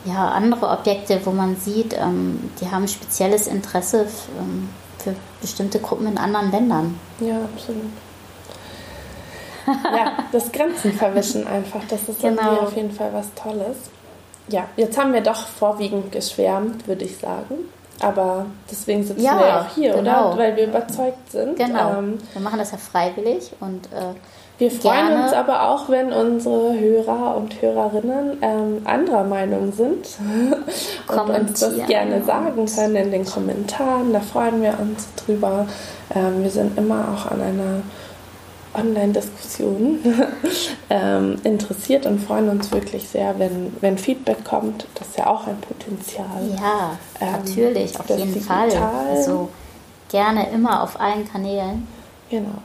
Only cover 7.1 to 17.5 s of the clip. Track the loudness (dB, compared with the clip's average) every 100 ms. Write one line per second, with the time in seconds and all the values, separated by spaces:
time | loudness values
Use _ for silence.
7.1 | -6 -2 -2 -4 -8 -8 -6 -8 -12 -18
8.1 | -20 -20 -20 -18 -18 -16 -16 -16 -16 -16
9.1 | -16 -16 -16 -16 -8 -2 0 2 2 2
10.1 | -2 -2 0 0 0 0 2 0 2 2
11.1 | 2 0 -2 -2 -4 -4 -8 -6 -6 -4
12.1 | -2 0 2 4 4 2 -2 -4 -4 -4
13.1 | -4 -8 -10 -8 -6 -6 -8 -14 -20 -20
14.1 | -20 -20 -20 -4 -4 -4 0 0 2 4
15.1 | 4 4 0 -6 0 2 2 0 -2 -2
16.1 | -6 -6 2 2 2 0 -4 -6 -4 -4
17.1 | -6 -6 -6 -6